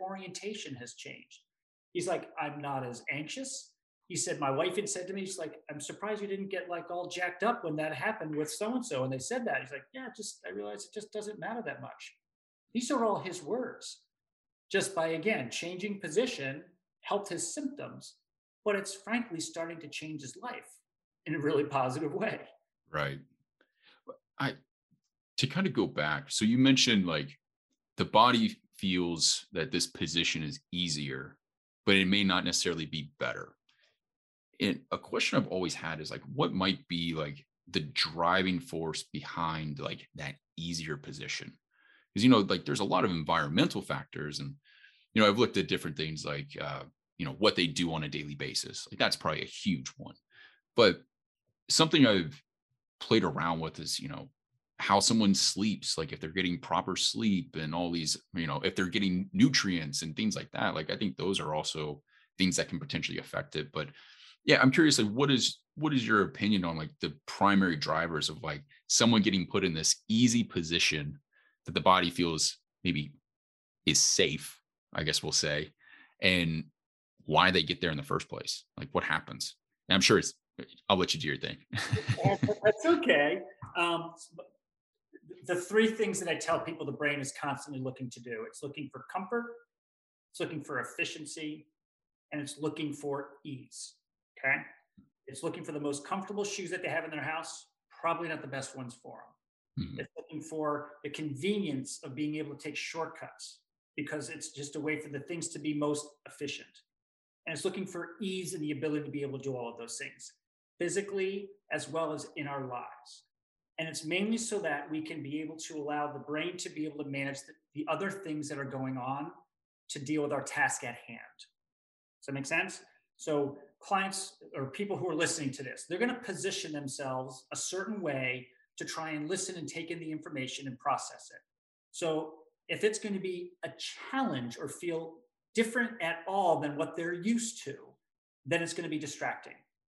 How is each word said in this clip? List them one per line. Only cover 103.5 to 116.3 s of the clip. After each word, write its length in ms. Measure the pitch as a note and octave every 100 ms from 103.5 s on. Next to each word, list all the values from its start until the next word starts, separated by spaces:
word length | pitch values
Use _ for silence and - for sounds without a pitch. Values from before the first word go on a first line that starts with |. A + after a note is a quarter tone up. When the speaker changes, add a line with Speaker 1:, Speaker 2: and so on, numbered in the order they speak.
| - _ _ _ -
Speaker 1:
because 340 | D3 D3+ C3+
it's 220 | D#3 -
just 240 | C#3 C#3+ D#3
a 40 |
way 200 | D3 D3+
for 100 | D3+
the 100 | C#3+
things 300 | - E3+ -
to 100 | D3+
be 140 | D3+
most 340 | D3 D3 D3 - - -
efficient. 560 | - C#3+ - - - _ _ _ _ _ _ -
And 100 | D3+
it's 80 |
looking 220 | F#3+ F#3 F#3
for 300 | F3 E3 -
ease 360 | G3 F#3 E3+ E3+
and 80 |
the 80 | D3+
ability 340 | C#3+ D#3 D3 C#3
to 60 |
be 100 | C#3+
able 160 | C#3 C3+
to 60 |
do 120 | C3+ B2
all 140 | A#2
of 80 | A2+
those 200 | A#2 -
things, 360 | C3+ - - - _ _ _ _
physically 720 | F3 F#3 G3 G3 F#3+ G3 G3+ - _
as 160 | D3+ C3
well 240 | D#3 D#3+
as 180 | D3+ C#3 -
in 100 | C#3+
our 180 | C#3 B2+
lives. 600 | A#2+ - - - - _ _ _ _ _ -
And 100 | D#3+
it's 160 | D3+
mainly 360 | D#3 F3 G#3 A3+
so 180 | - G3+
that 280 | E3 D3 D3
we 140 | D#3
can 180 | D3+ D#3
be 180 | C3+ D3+
able 140 | D#3 D#3+
to 220 | - D#3
allow 340 | D3 D3 D3
the 60 | C#3+
brain 400 | -